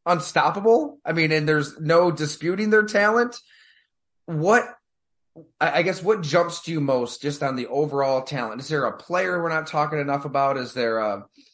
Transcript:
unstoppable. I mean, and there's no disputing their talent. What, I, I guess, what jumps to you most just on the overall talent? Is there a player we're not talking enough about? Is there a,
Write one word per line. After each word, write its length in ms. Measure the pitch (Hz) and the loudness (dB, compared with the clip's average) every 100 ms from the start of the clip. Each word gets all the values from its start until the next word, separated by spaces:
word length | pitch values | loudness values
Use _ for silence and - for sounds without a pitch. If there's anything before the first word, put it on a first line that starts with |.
unstoppable. 920 | 170 175 - 156 143 190 214 233 294 - | 0 0 2 2 2 2 4 4 2 -6
I 80 | - | -4
mean, 180 | 165 156 | 0 2
and 180 | 156 151 | 2 2
there's 300 | 151 143 - | 2 0 -6
no 320 | 156 165 180 | 2 4 4
disputing 600 | 147 151 - 165 190 214 | 2 -4 -4 -4 -2 2
their 140 | 214 | 2
talent. 520 | 214 202 208 226 240 - - _ _ _ _ _ _ _ - | 4 2 2 2 0 -4 -20 _ _ _ _ _ _ _ -8
What, 380 | 156 175 233 - - _ _ _ _ _ 165 - _ | -2 4 2 2 -10 _ _ _ _ _ -20 -20 _
I, 180 | 156 151 | 0 2
I 40 | |
guess, 200 | 175 180 | 0 -2
what 200 | 175 214 | -2 -2
jumps 400 | 151 170 170 - | 0 0 0 -4
to 80 | 160 | -6
you 100 | 160 | -4
most 400 | 139 127 120 - | 0 0 -2 -6
just 220 | 143 143 | -8 -4
on 140 | 139 127 | -4 -4
the 100 | 117 | -4
overall 560 | 139 147 139 135 131 | -2 -2 0 0 0
talent? 380 | 127 139 113 113 | -2 -6 -6 -8
Is 80 | 143 | -6
there 160 | 151 | -2
a 120 | 120 - | -2 -4
player 460 | - 180 185 180 | -4 -2 0 -2
we're 60 | 170 | -2
not 180 | 160 151 | -2 -2
talking 320 | 156 156 156 | -2 -2 -2
enough 260 | 143 143 | -2 -4
about? 320 | 147 139 139 135 | -2 0 0 0
Is 160 | 120 | -4
there 260 | 127 117 113 | -4 -2 0
a, 260 | 107 101 101 _ _ | -2 -4 -10 _ _